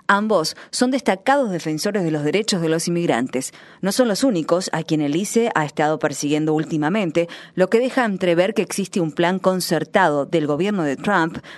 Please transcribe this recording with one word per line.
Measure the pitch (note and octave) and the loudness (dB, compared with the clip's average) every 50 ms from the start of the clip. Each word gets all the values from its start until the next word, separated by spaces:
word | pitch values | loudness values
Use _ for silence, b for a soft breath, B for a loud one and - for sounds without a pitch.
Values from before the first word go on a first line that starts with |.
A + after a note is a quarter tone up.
| B | B
Ambos | - G3+ G3+ G#3 G#3+ G#3+ F3+ D#3+ - - B B B | 0 2 2 2 2 2 2 0 -2 -6 B B B
son | - - B3+ B3 C4 | -4 -2 0 0 0
destacados | C4 - - G3 F#3+ - - C4+ C#4+ C4+ A3 | 0 0 0 -2 0 0 2 2 2 2 0
defensores | F#3 E3 - E3 D#3 D3+ - G#3 G3 G#3+ F3+ | -2 -4 -4 -4 -4 -4 -2 -2 -2 -2 0
de | E3 D#3 | 0 0
los | D3+ D3 | 0 0
derechos | D3+ D3+ G3 A3 G#3+ A3 F3+ E3+ | 0 0 0 0 -2 -2 -2 0
de | D#3+ | 0
los | D#3+ E3 E3 | 0 0 0
inmigrantes. | - E3+ F3 E3+ E3 C#3 A2+ B2+ C3 - B2+ C3 - B B B B B B | -2 -2 0 0 0 0 0 0 -2 -4 -6 -6 -8 B B B B B B
No | - F#3+ | -4 -2
son | G3 - B3+ | 0 2 2
los | A#3 G3 - - | 2 0 2 2
únicos | C#4 G#3+ E3+ D3+ - E3+ F3 F#3 - - | 2 2 0 0 0 0 0 0 -2 -4
a | D#3+ D#3+ | -6 -4
quien | - D#3+ D3+ | -2 0 0
el | D3+ C#3+ C#3+ | 0 0 -2
ice | E3+ G#3 - - A#3 A#3 A#3+ - | -2 -2 -2 0 0 0 0 0
ha | - D#3 | 0 -2
estado | C#3+ - - D#3 D3+ D#3 D#3 | -2 0 0 0 0 0 0
persiguiendo | - D3+ C#3 - - C#3+ D3+ D3+ D#3 D#3 D#3 | 0 -2 -2 -2 -2 0 0 0 2 2 0
últimamente, | D#3 D#3+ D#3 E3 D3+ D3 D3+ F#3 A3 G3+ E3+ C#3+ E3+ E3+ E3+ B B B B B | 0 0 -2 -2 -2 0 0 0 0 -2 0 0 0 -2 -2 B B B B B
lo | - F#3 F#3 | 0 2 2
que | - A3+ | 4 2
deja | B3+ C4 - C4+ A#3+ | 2 2 0 0 0
entrever | A3 G3 F3 F#3 F3 E3+ E3 F3+ G3+ A3 | 0 0 0 0 2 2 2 2 2 2
que | A3 F#3 | 0 -2
existe | - - - G3 - - F3+ | -2 -2 -4 -4 -4 -2 -2
un | E3+ D#3+ | -2 0
plan | D3 - E3+ E3+ F#3 F#3 | 0 0 0 2 0 2
concertado | F#3 F#3+ F#3 F#3 E3+ - E3+ D#3 D#3 D3+ - G3+ F#3+ E3 D3 C#3+ C#3 | 2 0 0 0 0 -2 -2 -2 -2 0 2 4 4 4 4 2 0
del | - E3+ E3 D3+ | 0 0 0 0
gobierno | C#3+ D3 C#3+ F3 G3+ G#3 G3 D#3+ | 0 0 0 0 0 0 0 -2
de | D3 C3+ | -2 -2
Trump | - D#3 F#3+ G3+ F#3 D#3+ E3 - - B B B | -2 -2 0 2 2 2 0 -2 -6 B B B